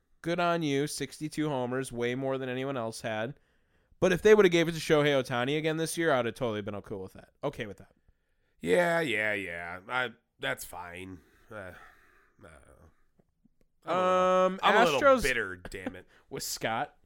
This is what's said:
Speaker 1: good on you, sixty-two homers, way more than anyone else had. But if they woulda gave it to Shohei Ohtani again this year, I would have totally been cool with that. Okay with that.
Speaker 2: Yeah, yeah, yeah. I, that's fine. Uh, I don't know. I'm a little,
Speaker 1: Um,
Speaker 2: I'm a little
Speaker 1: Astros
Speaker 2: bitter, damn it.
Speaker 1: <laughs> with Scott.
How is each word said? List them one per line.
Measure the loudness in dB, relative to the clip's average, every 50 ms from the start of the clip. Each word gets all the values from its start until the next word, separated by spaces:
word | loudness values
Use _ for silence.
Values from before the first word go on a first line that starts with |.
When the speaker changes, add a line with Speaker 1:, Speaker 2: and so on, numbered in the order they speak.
| _ _ _ _
Speaker 1:
good | -6 -4 -2 0
on | 2 2 2 0 0
you, | 0 0 0 0 -2
sixty-two | -4 -6 -8 -8 -8 -8 -10 -8 -4 -2 -2 -2
homers, | -2 -2 -2 -2 -2 -4 -4 -6
way | -4 -2 -2 -2 -2
more | -2 -2 -2 -2 -4
than | -4 -4
anyone | -6 -4 -4 -4 -4 -4
else | -6 -6 -6 -8
had. | -6 -6 -4 -4 -4 -6 -8 _ _ _ _ _ _ _ _ _ _ _ _ 0
But | 2 2 2
if | 6
they | 8 8 10
woulda | 10 10 8
gave | 6 4 2 2
it | 0
to | -4
Shohei | 0 2 4 4 4 4 4 2
Ohtani | 0 0 -2 -2 -2 -2 -2 -2
again | 0 -2 -2
this | -2 -4 -4 -4 -2
year, | 0 2 2
I | 2
would | 2 -2
have | -4
totally | -4 -4 -4 -2 -4
been | -6 -6 -8 -10 -10
cool | -10 -10 -10 -10
with | -12 -16
that. | -18 -20 -20 _ _ -8
Okay | -8 -6 -6 -10
with | -10 -12 -16
that. | -20 -20 _ _ _ _ _ _ _ _ _ _ _ _ _ _
Speaker 2:
Yeah, | -2 2 2 4 4 4 2 0
yeah, | 0 0 0 0 0 0 0
yeah. | -2 -4 -6 -8 -10 -10 -10 -12 -12 -10 -6
I, | -4 -4 -4 -4 -6 _ _ _ _ _
that's | -8 -6 -6 -8 -10
fine. | -14 -14 -14 -14 -12 -12 -12 -12 -12 -14 -16 -18 _ _ _ _ -20
Uh, | -16
I | -16 -14 -16 -16 -18 -20 -20 -20 _ _ _ _ _ _ _ _ _
don't | -20
know. | -20 -20 -20 -20 -20 -20 -20 -20 -20 _ _ _ _ _ _ _ _ _ _ _ _ _ _ _ _ _ _ -8
I'm | -4 -2
a |
little, | 0 0 2 2 2 2 2 4 4 2
Speaker 1:
Um, | 2 0 0 0
Speaker 2:
I'm | 2 4
a | 4 4
little | 4 4 4
Speaker 1:
Astros | 4 6 4 4 4
Speaker 2:
bitter, | 0 0 0 -2 -4 -6 -12 -14 -14
damn | -14 -12 -12 -12 -14
it. | -14 -18 _ _ _
Speaker 1:
<laughs> | _ -14
with | -12 -10 -8
Scott. | -8 -8 -6 -4 -4 -2 -2 -4 -6 _ _ _